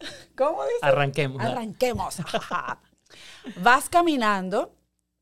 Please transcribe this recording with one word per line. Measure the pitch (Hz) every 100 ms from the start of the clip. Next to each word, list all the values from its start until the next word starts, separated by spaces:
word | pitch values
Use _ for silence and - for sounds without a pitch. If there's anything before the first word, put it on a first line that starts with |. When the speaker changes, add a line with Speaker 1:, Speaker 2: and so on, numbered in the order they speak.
| -
Speaker 1:
<laughs> | - - -
¿Cómo | 277 359 -
dices? | 466
Speaker 2:
Arranquemos. | 147 135 143 147 139 131
Speaker 1:
Arranquemos. | 226 127 220 - 247 214 175 - 156 226 - 175 123 123 _
<laughs> | _ _ - - - - 185
Vas | 202 254 254
caminando | 339 349 285 214 196 185 208 330 _ _ _ _ _